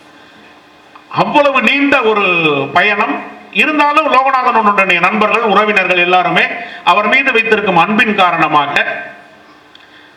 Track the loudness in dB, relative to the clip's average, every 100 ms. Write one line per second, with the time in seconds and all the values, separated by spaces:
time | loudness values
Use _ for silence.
0 | -20 -20 -20 -20 -20 -20 -20 -20 -20 -20
1 | -8 -4 0 2 2 2 0 0 2 2
2 | 2 0 0 0 0 -2 -2 0 0 0
3 | -2 -6 -10 -18 -8 -4 0 0 0 0
4 | 2 2 2 0 0 2 2 0 0 0
5 | 0 0 0 0 0 2 2 0 0 0
6 | 2 2 2 0 -2 -6 -14 -4 0 0
7 | 2 0 0 0 0 0 2 0 2 0
8 | 0 0 0 0 0 0 0 -4 -4 -8
9 | -12 -18 -20 -20 -20 -20 -20 -20 -20 -20
10 | -20